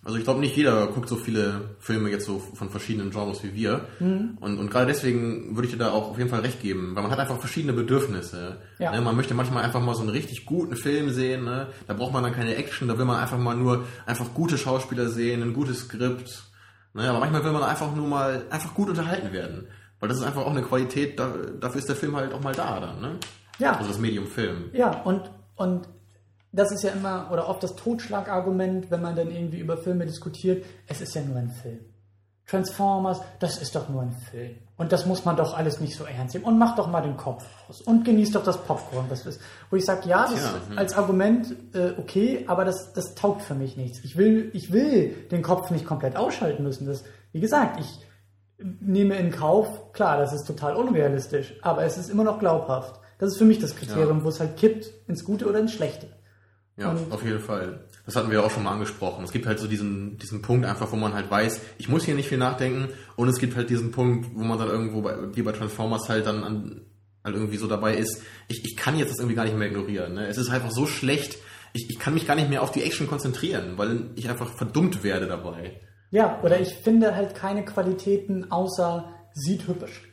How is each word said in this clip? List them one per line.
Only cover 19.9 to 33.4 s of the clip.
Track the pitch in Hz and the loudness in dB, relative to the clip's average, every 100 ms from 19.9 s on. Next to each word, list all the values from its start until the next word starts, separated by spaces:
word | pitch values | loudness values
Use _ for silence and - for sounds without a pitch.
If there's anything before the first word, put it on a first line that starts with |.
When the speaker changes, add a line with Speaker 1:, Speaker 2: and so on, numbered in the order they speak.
| _ | _
Speaker 1:
Weil | 110 | -2
das | 127 | 0
ist | |
einfach | 131 139 | -2 -2
auch | 135 | -2
eine | 143 | -2
Qualität, | 127 127 127 139 143 - | 2 0 2 0 -2 -2
da, | 131 - - - | -4 -4 -8 -6
dafür | 127 135 | -4 -4
ist | 131 | -4
der | 135 | -2
Film | 151 147 | -2 -2
halt | 135 | -4
auch | 139 | -4
mal | 139 | -4
da | 135 - 98 | -2 -2 -4
dann, | 87 92 | -6 -8
ne? | 117 170 - - _ - | -8 -8 -12 -16 _ -2
Speaker 2:
Ja. | 269 175 | 0 0
Speaker 1:
Also | 104 | -2
das | 101 | 0
Medium | 113 104 98 | 0 0 -4
Film. | - 104 87 85 | -4 -4 -4 -6
Speaker 2:
Ja, | 254 240 - | 2 2 2
und, | 185 190 - - - - | 0 0 -2 -18 -20 -4
und | 185 180 - - _ _ _ _ _ | 0 0 -4 -20 _ _ _ _ _
das | 185 202 | 2 2
ist | 208 | 4
ja | - | -2
immer | 190 196 185 151 | 0 -2 -4 -2
oder | 175 165 | -2 -2
oft | 185 | -2
das | 185 - | -4 -4
Totschlagargument, | 233 233 - 202 196 185 180 185 185 185 180 | -4 -4 -2 -4 -2 -2 0 0 0 -2 -2
wenn | 170 | -2
man | 170 165 | -2 -2
dann | 170 | -2
irgendwie | 170 170 170 | -2 -6 -6
über | 160 165 | -4 -4
Filme | 180 180 | 0 -2
diskutiert, | 165 - - - 185 180 - - - | -2 -6 -10 -4 0 0 -2 -18 -12
es | 143 | -10
ist | - | -6
ja | 156 | -6
nur | 139 127 | -4 -2
ein | 120 | -4
Film. | - 120 113 - _ _ _ _ _ - | -6 -12 -14 -18 _ _ _ _ _ -4
Transformers, | 190 185 - 196 190 185 180 - - | -2 -2 0 2 4 2 -2 -6 -4